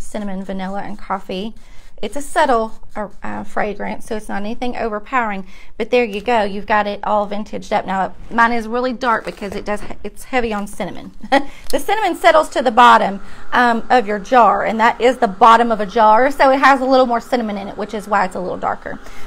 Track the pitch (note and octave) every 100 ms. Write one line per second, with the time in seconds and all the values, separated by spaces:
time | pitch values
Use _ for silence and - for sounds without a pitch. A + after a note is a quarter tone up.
0 | - A3 G3+ F#3+ F#3+ F#3+ F#3+ G3 - G3+
1 | - G3 - F#3+ G#3+ - - - - -
2 | G#3+ - C#4 F4 D4 A#3 A3 - - -
3 | G3+ - G#3+ G#3 G#3 - G#3 G3 G3 -
4 | - A3 G#3+ G3+ G3+ A#3 A#3+ - A3+ G#3
5 | G#3 C4 A3+ F#3+ F#3+ - - - - B3
6 | A#3 G3+ G3+ A#3 G#3 G3+ F#3+ G#3 G#3 G3+
7 | - G#3 G3+ G#3 G#3 G3+ F#3+ G#3 - F#3+
8 | F#3 - - A3 A#3 A#3+ A3 A#3+ B3+ A3+
9 | B3+ A3 - E3+ G3+ F#3+ - G#3 - -
10 | G#3 - - B3+ A#3+ G#3 G3+ - F#3 -
11 | - - G#3 C#4 - - - C#4+ D4 G#4
12 | G4 E4+ F4+ D#4 D4+ E4+ C4 A3+ A#3+ A3+
13 | G3 G3 - - - - A#3+ A3+ - C4
14 | G3+ G#3 F#3 B3+ G#3 G3+ - A3 A3+ -
15 | A#3 B3+ A#3 F#3 A#3 A3+ A#3 G#3+ G3+ A#3
16 | G#3+ G#3+ C4+ C#4+ C4+ C4+ C4+ C4+ B3+ C4
17 | B3+ A#3 - B3 A3 G3+ G3+ - G#3 G#3+
18 | G3+ G#3 F#3+ G3+ F3+ G3 G3 G3+ - -
19 | - -